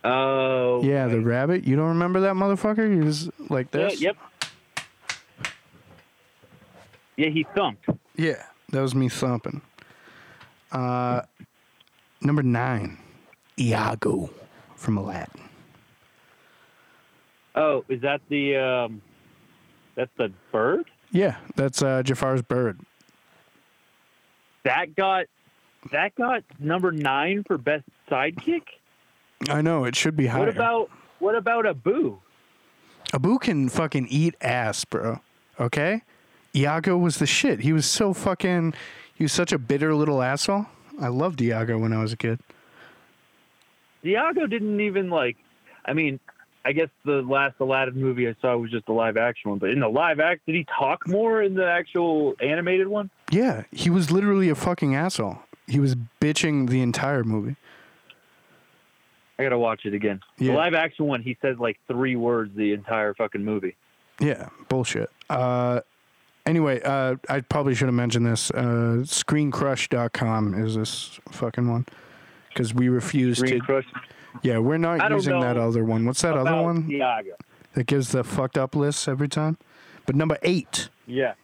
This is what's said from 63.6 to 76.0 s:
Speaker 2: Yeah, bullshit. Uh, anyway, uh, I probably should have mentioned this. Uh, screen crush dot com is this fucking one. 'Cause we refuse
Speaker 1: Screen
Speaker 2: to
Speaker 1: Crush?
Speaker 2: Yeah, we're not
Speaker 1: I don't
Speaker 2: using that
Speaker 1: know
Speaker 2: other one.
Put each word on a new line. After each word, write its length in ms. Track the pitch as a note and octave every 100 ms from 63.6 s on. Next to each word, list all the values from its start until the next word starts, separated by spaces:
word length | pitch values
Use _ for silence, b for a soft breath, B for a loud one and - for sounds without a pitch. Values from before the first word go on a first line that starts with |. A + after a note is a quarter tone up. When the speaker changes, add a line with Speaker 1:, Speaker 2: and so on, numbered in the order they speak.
| F#2 - _ _ _ -
Speaker 2:
Yeah, 300 | D3 - - - -
bullshit. 420 | C3 B2 A2 A2 _ -
Uh, 500 | C3+ B2+ B2 B2 B2 - _ _ _ _ _ D#3
anyway, 340 | E3 D3+ B2+
uh, 320 | C#3 C#3 C3 C3 -
I 120 | C#3
probably 340 | C3 D3+ C#3
should 140 | A#2+ C3
have 60 |
mentioned 320 | A#2+ A#2+ A#2 A#2
this. 240 | A2+ -
Uh, 520 | - B2 A#2 A#2 A#2
screen 460 | C3+ - - D3+ D3
crush 380 | - C#3 C3 -
dot 240 | B2+ A#2
com 420 | - A#2 A2 G#2+
is 220 | F#2+ A2 A2
this 420 | A2 - - - -
fucking 380 | - A#2+ B2 A#2+
one. 180 | A#2 C3 B B B B B B
'Cause 200 | - A2+
we 140 | A#2+ B2
refuse 480 | B2 A#2 C#3 B2+ A#2
Speaker 1:
Screen 160 | C3
Speaker 2:
to 60 | B2
Speaker 1:
Crush? 260 | B2+ C3+ B2+ - - B B B
Speaker 2:
Yeah, 160 | B2+ A2+
we're 180 | A#2+ D#3+
not 240 | E3 E3+
Speaker 1:
I 80 | -
don't 100 | -
Speaker 2:
using 220 | C#3+ C3+
that 160 | B2 A#2+
Speaker 1:
know 100 | A#2
Speaker 2:
other 160 | A#2
one. 200 | A2+ A2+